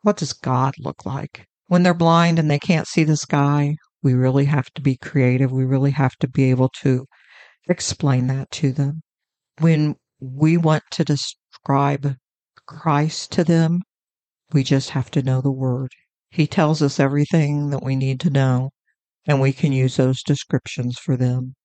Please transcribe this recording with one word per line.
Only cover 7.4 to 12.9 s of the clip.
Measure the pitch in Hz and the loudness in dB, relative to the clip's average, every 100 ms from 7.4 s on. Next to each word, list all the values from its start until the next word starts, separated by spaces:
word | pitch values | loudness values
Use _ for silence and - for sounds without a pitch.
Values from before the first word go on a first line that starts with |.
| - _ - | -20 _ -6
explain | - - - 147 127 127 | -4 -4 -2 0 0 0
that | 135 139 | -4 -8
to | - 143 | -4 -4
them. | 139 139 160 _ _ _ _ _ - | -2 -4 -4 _ _ _ _ _ 0
When | 165 160 151 - _ _ | 2 2 0 -4 _ _
we | 131 131 156 170 | -14 0 2 4
want | 165 156 _ | 2 0 _
to | - | -6
describe | 151 147 - - _ - - 139 139 143 139 131 _ _ _ _ - | -2 -2 -4 -14 _ -16 -2 0 0 0 -4 -6 _ _ _ _ -20
Christ | 160 165 | -8 0